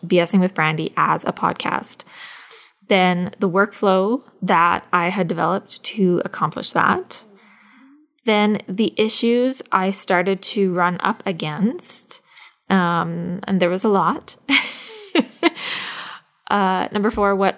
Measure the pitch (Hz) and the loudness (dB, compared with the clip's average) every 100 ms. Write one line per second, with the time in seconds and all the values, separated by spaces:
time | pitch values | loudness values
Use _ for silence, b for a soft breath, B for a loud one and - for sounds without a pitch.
0 | 170 180 170 196 180 185 156 156 160 - | 0 2 4 2 2 2 0 0 -4 0
1 | 151 160 - - 170 - - - - - | 0 0 -2 -2 -2 -2 -4 -4 -4 -8
2 | - B B B B B B _ - 196 | -12 B B B B B B _ 0 4
3 | 185 175 180 - 196 175 202 - 208 190 | 4 2 -2 -2 0 2 0 0 2 2
4 | 196 262 - _ 185 175 175 - - 180 | 2 -2 -4 _ 0 4 4 2 0 0
5 | 170 196 175 165 165 196 - - - - | 0 0 -2 0 0 -2 -4 -10 -8 0
6 | 185 175 - - - - - - - 277 | 2 2 -2 -2 -4 -2 -2 2 2 2
7 | 370 - - b b b b b b b | -2 -14 -18 b b b b b b b
8 | _ _ - 214 208 214 - 190 214 - | _ _ 0 2 4 0 -2 -2 0 0
9 | 220 - 233 240 254 262 - 190 190 196 | 0 2 2 2 2 -2 -2 0 0 0
10 | - 180 180 190 - - 196 180 175 180 | 2 2 2 0 -2 0 0 2 0 0
11 | - 214 - 165 156 151 208 349 - - | -2 -2 -6 -6 -6 -2 -2 -2 -6 -6
12 | - - B B B B - 190 175 170 | -8 -16 B B B B -2 0 2 0
13 | 165 170 175 180 - 185 175 185 226 196 | -2 -4 -6 -6 -2 0 2 2 2 2
14 | 165 285 - - - 277 - - - 440 | 2 -2 -8 -14 -2 0 0 -8 -16 -18
15 | 415 330 - - 339 339 B B B B | -2 -2 -2 -2 -2 -2 B B B B
16 | B B _ _ - 202 190 185 - 208 | B B _ _ -2 0 2 0 -2 -2
17 | 208 220 202 196 196 | -2 0 0 2 0